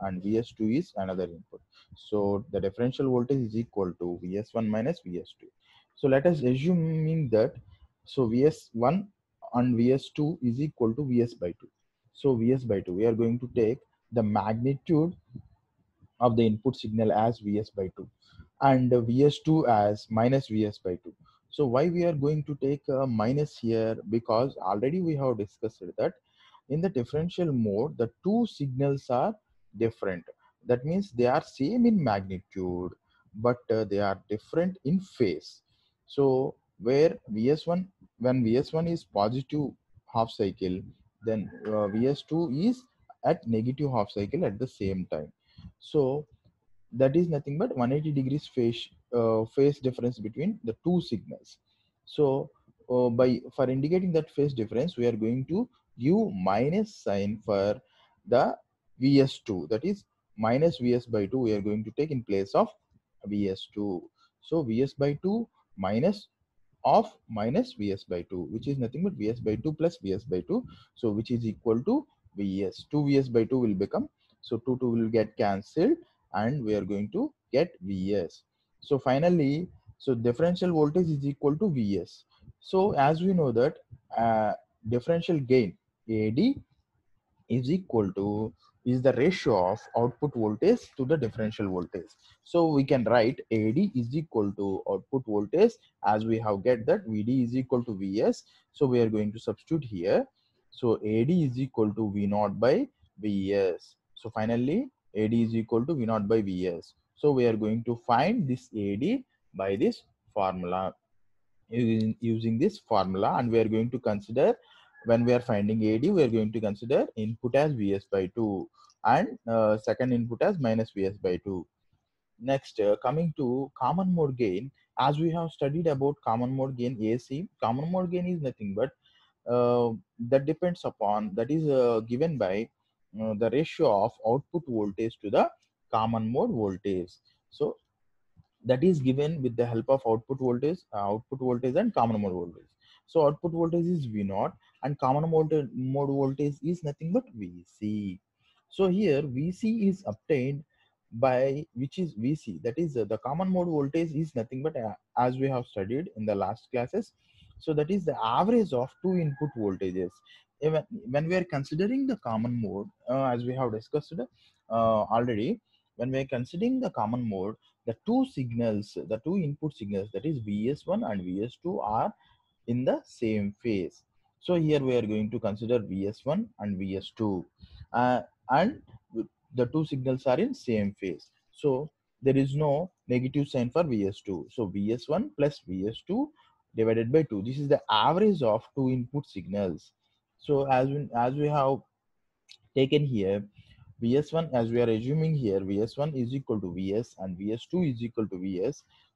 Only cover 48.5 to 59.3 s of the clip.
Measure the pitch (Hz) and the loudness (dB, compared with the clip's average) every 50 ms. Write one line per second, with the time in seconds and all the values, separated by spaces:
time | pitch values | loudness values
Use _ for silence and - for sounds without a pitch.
48.5 | - - 120 117 117 - - - - _ _ _ - 120 117 113 113 110 113 113 | -2 0 0 0 0 -2 -6 -14 -18 _ _ _ 0 2 2 4 2 2 0 0
49.5 | - - 139 143 143 - - 127 127 - 117 123 123 - 104 107 113 127 147 196 | 2 4 4 4 4 2 -2 -4 -2 -2 -2 -2 -2 -4 -6 -8 -6 -4 -2 -2
50.5 | 226 - - 117 110 - - 165 180 175 - - 123 95 - - 69 - - - | -2 -2 -4 -6 -6 -2 0 2 2 2 2 0 -4 -6 -6 -8 -16 -16 -18 -20
51.5 | - _ _ _ _ _ _ _ _ _ _ - - - 151 139 131 139 147 - | -20 _ _ _ _ _ _ _ _ _ _ -8 0 2 2 4 2 2 -2 -6
52.5 | _ _ _ _ _ _ _ - 127 123 123 123 117 117 127 127 123 117 - 123 | _ _ _ _ _ _ _ -2 2 2 2 4 4 4 4 4 4 2 -2 -6
53.5 | - - 135 127 131 135 139 151 175 185 190 185 165 160 156 - - - 143 147 | -2 0 0 0 0 0 0 0 0 0 0 2 0 0 -2 -2 0 0 0 0
54.5 | 139 120 110 101 110 113 143 175 - - 120 120 113 107 113 113 120 131 131 - | 0 -2 -4 -2 -2 -2 -2 -2 -2 0 0 0 0 0 0 -2 -2 -2 -2 -2
55.5 | 160 196 247 - _ _ _ _ _ - 117 139 180 214 226 202 - - 92 95 | -2 -2 -2 -4 _ _ _ _ _ -2 2 2 4 4 2 0 -2 -2 0 0
56.5 | 95 104 123 147 165 208 214 208 - - - - 101 101 101 101 110 110 - - | 2 2 2 2 0 0 -2 -2 -6 -8 -4 -2 0 0 0 -2 -4 -4 -2 0
57.5 | 104 98 98 104 104 - - _ _ _ _ _ _ _ _ 98 120 123 156 240 | 0 2 2 2 0 -2 -6 _ _ _ _ _ _ _ _ 2 4 4 4 4
58.5 | - - - _ _ _ _ _ _ - 123 135 143 139 135 135 | 0 -4 -10 _ _ _ _ _ _ 0 2 6 8 8 6 6